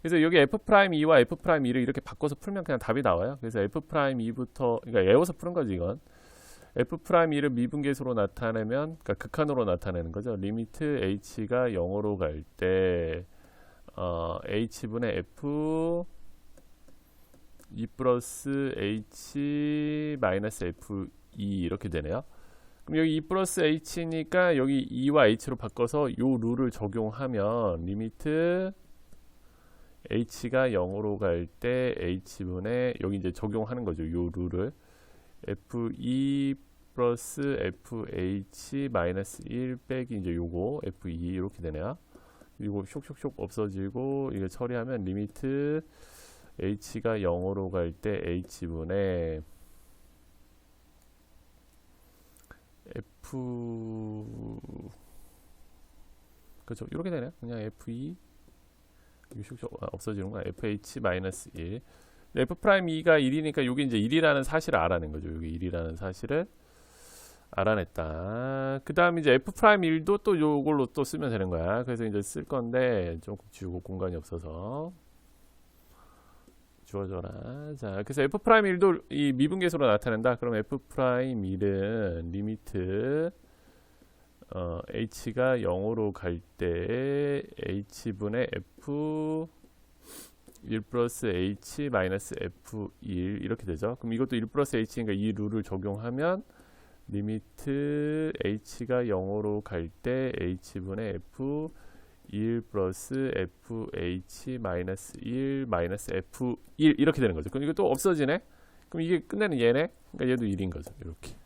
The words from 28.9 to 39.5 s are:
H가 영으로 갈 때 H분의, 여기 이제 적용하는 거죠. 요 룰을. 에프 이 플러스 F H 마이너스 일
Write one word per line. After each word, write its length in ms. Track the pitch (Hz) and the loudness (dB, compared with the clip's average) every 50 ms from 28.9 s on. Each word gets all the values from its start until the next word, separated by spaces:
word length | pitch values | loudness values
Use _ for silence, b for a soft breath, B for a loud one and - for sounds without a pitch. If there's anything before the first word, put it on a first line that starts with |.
| - - - - - - - - b b b b b b b b b b b b b b - - | -20 -20 -20 -20 -20 -20 -20 -20 b b b b b b b b b b b b b b -8 -2
H가 580 | - 110 117 - - - - 120 127 131 131 127 | -2 -2 -2 -2 -6 -8 -6 0 2 2 2 4
영으로 480 | 107 92 90 90 98 104 107 107 101 | 2 0 0 0 -4 -4 -2 -2 -2
갈 300 | 95 104 92 85 87 87 | 0 2 2 2 2 -2
때 480 | 80 - - - 123 123 127 127 123 - | -6 -8 -4 -2 0 0 2 0 0 0
H분의, 1000 | - 87 87 90 92 - - - - 98 90 90 90 95 107 120 123 127 123 - - | -2 -2 -2 -2 -4 -6 -12 -12 -8 -8 -6 -6 -4 -4 -2 -2 0 0 -2 -2 -2
여기 160 | - 95 101 | -2 -2 -2
이제 140 | 98 87 90 | -2 -2 -4
적용하는 540 | 90 - - 107 101 110 107 107 123 123 117 | -4 -2 -4 -2 -2 -2 -2 -2 -4 -4 -2
거죠. 180 | 98 80 80 80 80 | -4 -2 -2 -4 -2
요 180 | 85 87 87 85 | 0 0 -2 -2
룰을. 420 | - 90 90 87 87 90 98 127 - b b b b b b b b b b b b - - | -2 -2 -4 -2 0 -2 -2 -2 -4 b b b b b b b b b b b b -14 -8
에프 440 | - 104 - - _ - 117 117 113 - | -8 -8 -8 -8 _ -6 -4 -4 -4 -4
이 580 | - - 120 127 135 135 139 139 139 139 139 135 - - _ _ _ - - - | -4 -2 -2 0 2 2 2 2 0 0 -2 -2 -4 -8 _ _ _ -20 -12 -2
플러스 640 | - 123 120 120 117 - - - 147 139 139 135 - | 2 2 2 2 0 -6 -10 -6 -4 -2 -2 0 0
F 460 | 101 92 92 - - - 120 113 107 - - | -2 -2 -4 -6 -12 -10 -8 -8 -6 -6 -4
H 760 | 87 92 92 98 101 95 - - - - - - 139 139 135 | -2 0 0 0 -2 -4 -8 -14 -18 -12 -6 -4 -4 -4 0
마이너스 520 | 117 95 85 87 90 95 98 - - - - | 0 2 2 2 0 -2 -4 -6 -10 -14 -12
일 300 | - | -8